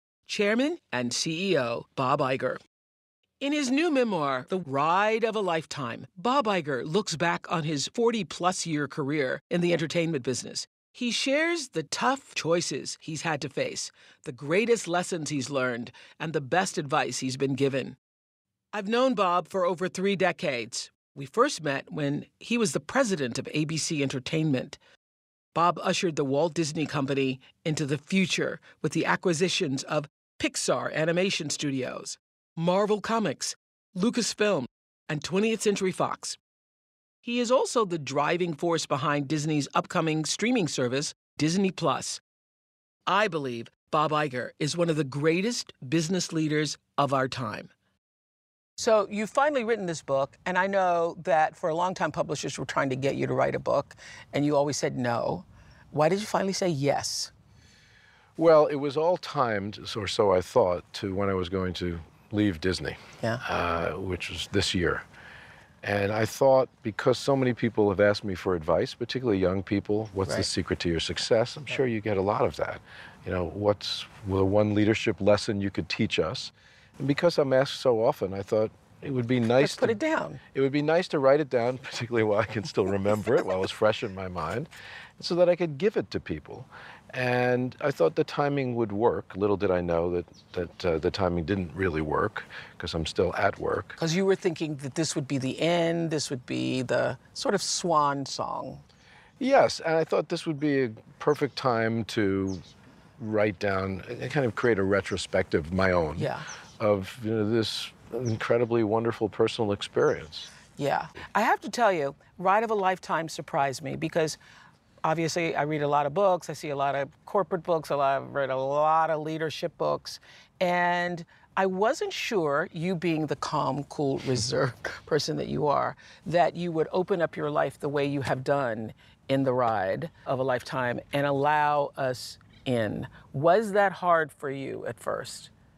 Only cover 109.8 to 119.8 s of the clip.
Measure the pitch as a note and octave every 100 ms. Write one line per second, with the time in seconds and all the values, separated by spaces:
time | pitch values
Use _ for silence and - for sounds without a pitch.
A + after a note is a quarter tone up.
109.8 | - - C#3+ D#2+ D2+ - - - - -
110.8 | C#3+ - E3 - - G3 B3+ G#4 C#4 B3
111.8 | A3 E3+ C#3 - _ - F3+ G#3 A3+ G#3+
112.8 | F#3 F#3 - D#3+ E3 - - D#3+ C#3 B2+
113.8 | C3+ C#3 D#3+ E3+ D#3 - - - - _
114.8 | _ _ E3 D#3+ D#3+ F3+ E3 - D3 D3+
115.8 | C#3+ D3 D3 D#3 G3+ F3 - D3+ D#3 C#3
116.8 | C#3 C3+ C#3 - - G#3 F3+ F#3 F3 D#3+
117.8 | - C#3+ C#3 C3+ B2+ C3+ C3 C3 C3+ D3
118.8 | D3+ D#3+ D#3+ D#3 D#3 D#3+ D#3+ - E3+ -